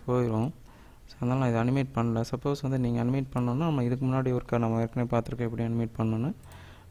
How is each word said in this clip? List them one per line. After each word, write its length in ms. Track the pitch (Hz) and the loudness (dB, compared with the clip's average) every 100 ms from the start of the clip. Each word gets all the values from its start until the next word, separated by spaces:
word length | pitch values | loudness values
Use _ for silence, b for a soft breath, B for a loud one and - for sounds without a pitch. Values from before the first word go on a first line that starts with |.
| - | 0
போயிடும். 420 | 123 120 110 127 - B B B B - | 2 2 2 0 -4 B B B B -20
So 60 | - | -6
அதனால் 220 | 120 131 | 0 2
நான் 100 | 127 | 2
இதை 80 | 117 | 2
animate 320 | 120 135 131 117 | 2 2 0 0
பண்ணல. 240 | 117 113 117 | 0 0 0
சப்போஸ் 340 | 120 147 143 135 | -2 -2 -2 0
வந்து 120 | 131 123 | 0 0
நீங்கள் 180 | 117 | 2
animate 300 | 120 135 135 127 | 2 0 -2 -2
பண்ணணுன்னா 320 | 123 123 165 | 0 0 2
நம்ம 140 | 147 120 | 2 0
இதுக்கு 160 | 127 131 | 0 2
முன்னாடி 240 | 131 131 123 | 2 2 0
ஒருக்கா 260 | - 117 113 | 0 2 2
நம்ம 160 | 113 113 | 2 0
ஏற்கனவே 240 | 123 120 | 0 0
பார்த்துருக்கோம் 360 | 120 117 117 117 | 2 0 -2 -2
எப்படி 180 | 117 117 | -2 0
animate 300 | 113 113 - | 0 -2 0
பண்ணணுன்னு, 320 | 110 110 131 - B B B B B | 0 2 -2 -4 B B B B B